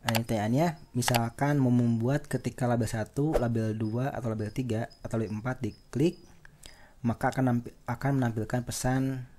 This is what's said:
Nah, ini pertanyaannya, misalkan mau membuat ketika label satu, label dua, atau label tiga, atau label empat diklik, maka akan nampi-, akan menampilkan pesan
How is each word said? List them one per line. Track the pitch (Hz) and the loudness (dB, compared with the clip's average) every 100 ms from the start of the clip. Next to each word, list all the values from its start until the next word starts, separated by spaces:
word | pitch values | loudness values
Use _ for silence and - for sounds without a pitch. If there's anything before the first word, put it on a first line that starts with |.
| - | 0
Nah, | |
ini | 113 113 | 0 0
pertanyaannya, | 113 107 127 175 156 - | 0 2 2 2 -2 -6
misalkan | 127 123 120 117 - 139 147 | -2 2 2 0 0 2 4
mau | 131 | 4
membuat | 123 120 113 117 143 - | 4 4 2 2 0 -2
ketika | 123 123 - 123 | -4 -4 -2 0
label | 120 110 | 2 0
satu, | 113 107 - 147 160 | -2 -4 -2 2 2
label | 120 117 110 | 2 0 0
dua, | 110 110 117 135 | -2 -2 -2 -2
atau | - 117 | -4 -4
label | 107 107 | -4 -4
tiga, | 117 127 110 117 - | -4 -2 -2 -4 -10
atau | - 113 | -6 -4
label | 104 107 | -2 -4
empat | 120 127 | -6 -4
diklik, | 110 - - 120 160 185 - - - - - - - - | -6 -8 -8 0 0 0 -18 -20 -20 -20 -20 -20 -20 -4
maka | 117 110 - | -2 0 0
akan | - 127 | 2 2
nampi-, | 120 - - - | 2 -2 -14 -8
akan | 120 139 139 | -4 0 2
menampilkan | 123 110 107 123 | 0 -2 -2 -2
pesan | 120 - 135 131 135 131 123 | -4 -2 0 0 0 -4 -10